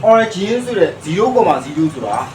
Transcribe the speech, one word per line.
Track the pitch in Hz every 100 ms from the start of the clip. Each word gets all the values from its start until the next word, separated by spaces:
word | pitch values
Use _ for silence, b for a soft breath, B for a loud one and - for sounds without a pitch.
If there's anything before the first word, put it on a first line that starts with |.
| 220
origin | 226 220 180 202 240
ဆို | 247 214
တဲ့ | 160 -
zero | 151 175 240
comma | 247 170 135
zero | 127 147 160
ဆို | 135 110
တာ | 104 -